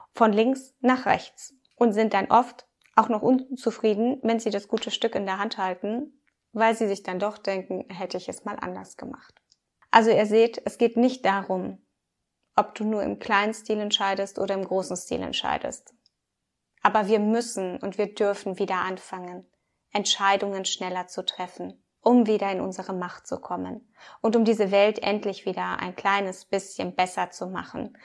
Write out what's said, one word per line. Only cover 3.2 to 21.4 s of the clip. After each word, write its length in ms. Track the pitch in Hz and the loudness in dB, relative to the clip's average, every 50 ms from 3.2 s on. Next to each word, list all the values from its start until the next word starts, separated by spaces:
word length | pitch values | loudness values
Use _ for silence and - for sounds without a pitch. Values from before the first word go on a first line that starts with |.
unzufrieden, 960 | - - 262 262 262 262 269 247 - 226 214 - - 220 208 202 226 247 269 262 - | 4 4 4 4 2 -2 -8 -6 -4 -4 -2 0 0 0 2 2 2 0 0 0 0
wenn 160 | 226 226 226 | 0 0 0
sie 100 | - 220 | 0 -2
das 200 | 202 202 - - | -2 -4 -4 -2
gute 220 | - 220 - 226 | -4 -4 -2 -4
Stück 240 | - - - 220 - | -4 -2 -2 -2 -2
in 100 | - 202 | -2 -4
der 120 | 196 190 190 | -2 -4 -2
Hand 200 | 202 220 - - | -4 -4 -4 -4
halten, 640 | 196 185 185 - - 202 220 240 294 302 - _ _ _ _ _ _ _ - | -4 -4 -4 -4 -4 -4 -4 -4 -6 -8 -12 _ _ _ _ _ _ _ -2
weil 200 | 214 226 226 226 | 2 2 4 4
sie 120 | 226 226 202 | 2 0 -2
sich 160 | 196 196 - | -2 -4 -6
dann 160 | - 185 185 | -6 -4 -4
doch 180 | 202 208 208 - | -4 -4 -4 -6
denken, 480 | - - 196 190 185 - 190 180 - - | -6 -4 -4 -4 -4 -6 -6 -8 -8 -10
„Hätte 260 | 190 175 196 180 - | -10 -10 -8 -6 -8
ich 140 | 180 - - | -8 -8 -8
es 160 | - - - | -12 -10 -10
mal 120 | 208 208 - | -10 -10 -8
anders 360 | - 180 180 190 190 - - | -8 -8 -10 -10 -14 -16 -16
gemacht.“ 400 | - - - - - - _ _ _ _ _ _ _ _ _ _ _ _ _ | -16 -14 -14 -14 -16 -18 _ _ _ _ _ _ _ _ _ _ _ _ _
Also 180 | - 233 220 226 | 6 6 8 8
ihr 160 | 214 - 214 | 6 6 4
seht, 360 | 208 208 220 226 233 233 - - | 4 6 6 6 4 2 -2 -8
es 120 | 220 - - | -6 -2 2
geht 180 | 240 233 240 | 2 2 4
nicht 300 | 233 240 254 262 - - | 4 4 4 2 2 0
darum, 600 | 190 196 196 190 - 190 185 185 190 190 190 _ _ _ _ _ _ _ _ _ _ _ _ _ _ - | 0 0 0 -2 -4 -4 -4 -4 -6 -10 -14 _ _ _ _ _ _ _ _ _ _ _ _ _ _ 2
ob 180 | - 208 - - | 2 2 2 0
du 100 | - 214 | -6 -4
nur 180 | 214 220 208 - | -2 -2 -2 -2
im 160 | - 202 202 | -4 -4 -6
kleinen 340 | - - 214 196 208 214 220 | -2 0 2 2 2 0 -2
Stil 260 | - - - 220 214 | -4 -4 -4 -4 -2
entscheidest 600 | 208 208 - - 202 196 196 190 196 196 - - | -2 -2 -2 0 0 0 -2 -2 -4 -6 -4 -4
oder 160 | 196 196 196 | -4 -2 -2
im 80 | 196 190 | -4 -4
großen 320 | 185 185 190 185 180 185 | -2 -2 -2 -2 -4 -6
Stil 260 | 180 - - - 165 | -8 -6 -6 -6 -6
entscheidest. 720 | 185 - - - - - - - - - - - _ _ _ _ _ _ _ _ _ _ _ _ _ _ _ _ _ _ _ _ | -4 -4 -4 -4 -2 -2 -2 -2 -2 -6 -10 -10 _ _ _ _ _ _ _ _ _ _ _ _ _ _ _ _ _ _ _ _
Aber 260 | - 202 202 214 208 185 | 0 2 2 2 2 4
wir 120 | 220 208 | 2 2
müssen 580 | 208 214 220 233 240 233 - - 190 185 180 - | 4 2 2 0 0 -4 -6 -6 -6 -6 -6 -8
und 180 | - 196 185 - | -8 -6 -4 -4
wir 160 | 208 202 208 | -4 -4 -2
dürfen 440 | - 214 202 202 202 - 202 185 185 | 0 0 0 0 -2 -4 -6 -4 -4
wieder 180 | 202 185 185 185 | -4 -2 -2 -2
anfangen, 680 | 185 190 190 185 - - - 185 180 180 180 180 185 _ _ _ _ _ _ _ _ _ | -2 -4 -6 -8 -10 -12 -12 -12 -12 -12 -14 -16 -18 _ _ _ _ _ _ _ _ _
Entscheidungen 720 | - 208 202 - - - 202 196 196 202 202 202 196 196 190 | -4 -2 0 0 0 2 2 2 2 2 0 -2 -4 -4 -6
schneller 440 | 190 - - 190 180 180 180 180 - | -6 -6 -6 -6 -6 -6 -6 -8 -8
zu 180 | - - 180 | -8 -10 -8
treffen, 580 | - - - | -8 -8 -8